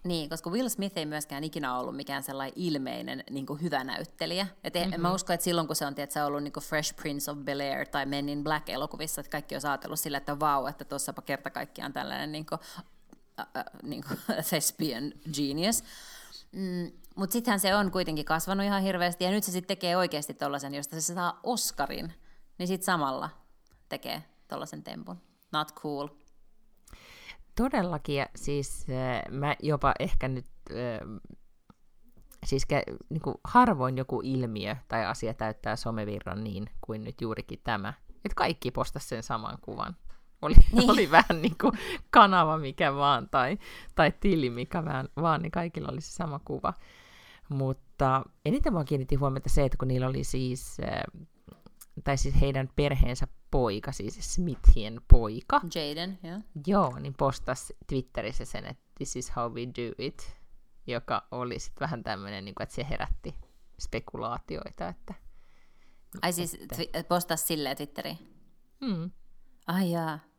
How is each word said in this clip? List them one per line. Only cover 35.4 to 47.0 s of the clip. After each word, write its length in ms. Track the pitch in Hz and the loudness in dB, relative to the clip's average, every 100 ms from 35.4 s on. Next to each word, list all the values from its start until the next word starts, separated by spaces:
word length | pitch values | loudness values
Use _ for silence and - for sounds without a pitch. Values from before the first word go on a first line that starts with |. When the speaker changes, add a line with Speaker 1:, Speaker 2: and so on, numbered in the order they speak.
| 110 107 107 107 | -6 -4 -6 -4
Speaker 2:
somevirran 680 | 113 113 104 101 - 101 | -4 -4 -6 -8 -8 -8
niin 260 | 110 95 107 - | -8 -8 -8 -8
kuin 220 | - 110 | -8 -8
nyt 180 | 107 - | -10 -8
juurikin 380 | 113 107 - - | -6 -6 -8 -10
tämä. 300 | - 107 104 139 - - 202 | -4 -4 -4 -10 -18 -10 -6
Et 80 | |
kaikki 380 | - - 151 123 | 0 0 0 -4
postas 380 | 123 120 135 - | -2 -4 -4 -8
sen 140 | 117 | -10
saman 340 | - 113 107 - | -6 -6 -6 -12
kuvan. 340 | - - - 175 - - - - | -12 -8 -8 -10 -14 -14 -18 -6
Oli, 140 | 151 - - | 12 12 12
Speaker 1:
Niin. 200 | 226 240 | 12 8
Speaker 2:
<laughs> 0 | |
oli 200 | - 185 | 6 8
vähän 300 | 165 - 165 | 6 6 2
niinku 300 | 160 160 254 214 - 349 - | 0 2 0 0 -6 -8 4
kanava 480 | - 202 185 156 160 | 8 8 8 4 2
mikä 360 | 139 131 156 139 | -4 2 2 4
vaan 340 | 143 127 131 | 4 2 2
tai, 280 | 139 127 202 - - - - | 0 0 -2 -8 -16 -8 2
tai 180 | 156 - | 2 4
tili 300 | 214 160 127 | 2 2 0
mikä 360 | 117 147 175 156 | -4 -6 -4 -4
vaan, 240 | 135 135 - | -6 -6 -2
vaan, 200 | 165 156 | 0 0
niin 100 | 175 | -2
kaikilla 380 | 175 170 165 - | -4 -4 -6 -8
oli 100 | 156 | -8
se 100 | - | -10
sama 280 | - 175 139 - | -8 -6 -8 -8
kuva. 280 | 135 - - - - | -4 -4 -4 -16 -20